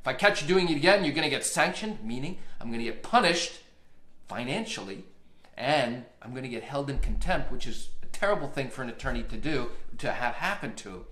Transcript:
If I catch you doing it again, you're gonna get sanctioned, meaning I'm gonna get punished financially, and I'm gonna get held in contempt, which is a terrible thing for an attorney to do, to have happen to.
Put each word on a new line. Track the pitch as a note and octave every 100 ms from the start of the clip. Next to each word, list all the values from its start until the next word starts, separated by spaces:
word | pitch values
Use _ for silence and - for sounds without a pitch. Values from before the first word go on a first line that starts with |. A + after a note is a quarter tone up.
If | -
I |
catch | C3+ G3+ G3+
you | D3
doing | F#3 F3
it | D3
again, | E3 G3+
you're | E3
gonna | C#3+ D3+
get | C3
sanctioned, | - E3 E3 F#3 A3 G#3
meaning | A2 B2 D3 F#3+ - -
I'm | A#2
gonna | A#2
get | A2+ -
punished | - A#3+ F#3+ E3+ - - - - - - - - -
financially, | F#2+ B2 F3 A3 - G2 G2 - - - - - -
and | B2 D3+ B2 B2 A#2+ -
I'm | A#2+
gonna | B2+ C3
get | A#2
held | - C#3+ C#3
in | C#3+
contempt, | - - - F3+ F3+
which | B2+ A2+
is | - - -
a | -
terrible | - G3+ G3 C#3
thing | - B2+
for | -
an | B2
attorney | A#2 C3+ A#2+
to | A2 A2
do, | C3+ C#3+ A#2+ - - -
to | C3+
have | - A#2+
happen | - F3+ G3+ C3 G#2
to. | G#2 F#2 F2